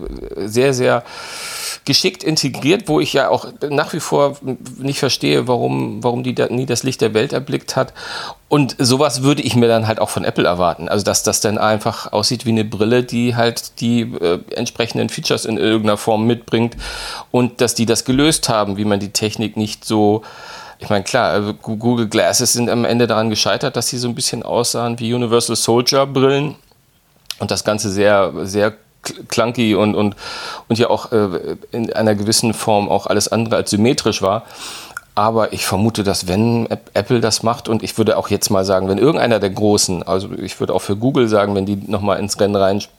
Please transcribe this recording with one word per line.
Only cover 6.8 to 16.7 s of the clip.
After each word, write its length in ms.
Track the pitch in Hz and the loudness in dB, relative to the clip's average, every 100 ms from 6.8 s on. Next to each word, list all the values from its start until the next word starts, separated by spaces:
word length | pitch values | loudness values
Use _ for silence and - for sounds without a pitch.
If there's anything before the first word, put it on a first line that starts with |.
Licht 180 | 131 - | -2 0
der 120 | 113 | 0
Welt 200 | 107 139 | 2 0
erblickt 420 | 135 135 131 - 131 | -2 -4 -6 -4 -4
hat. 180 | 131 - - - - - - | -4 -6 -14 -12 -12 -10 0
Und 280 | 147 127 - | 2 2 2
sowas 440 | 127 131 147 127 | 2 4 2 2
würde 180 | 135 143 | 2 2
ich 120 | 127 120 | 2 4
mir 120 | 117 | 6
dann 200 | 113 110 | 4 2
halt 120 | 110 | 2
auch 100 | 107 | 2
von 140 | - | 0
Apple 220 | - - 82 | -2 0 2
erwarten. 440 | 87 87 78 82 | 4 2 0 -2
Also, 160 | 101 98 | 0 2
dass 180 | 95 | 0
das 160 | 110 - | 0 0
dann 180 | 110 104 | 0 0
einfach 540 | 107 107 113 - - | 2 2 0 -4 -4
aussieht 340 | 107 107 120 123 | -2 0 -2 0
wie 40 | |
eine 160 | 113 107 | 0 0
Brille, 380 | 101 110 123 | 0 2 2
die 320 | 123 117 120 120 | 0 -2 0 0
halt 440 | 117 - - - | 0 -2 -10 -4
die, 220 | 117 120 | 0 0
äh, 380 | 113 - 85 90 - | -2 -2 0 0 -4
entsprechenden 560 | - 120 - 117 120 113 | -8 -6 -4 -4 -2 -4
Features 360 | - - 113 117 | -4 -2 -2 -2
in 120 | 110 | 0
irgendeiner 400 | 101 110 107 104 | 2 2 2 0
Form 280 | - 107 113 | 0 2 2
mitbringt 480 | 113 - 113 120 | 0 0 0 0